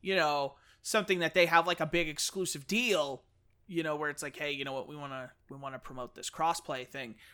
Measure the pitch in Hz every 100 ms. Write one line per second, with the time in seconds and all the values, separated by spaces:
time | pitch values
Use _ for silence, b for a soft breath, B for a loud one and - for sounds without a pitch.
0 | 185 190 156 147 139 b b b - 220
1 | 202 180 165 185 170 170 170 175 156 170
2 | 160 147 - 190 180 151 135 208 247 185
3 | 143 139 - _ _ _ - 170 160 151
4 | 151 143 147 - 147 139 139 135 135 147
5 | 143 131 127 - - 135 139 131 - 127
6 | 123 - 127 - 165 165 - 135 127 139
7 | 123 107 b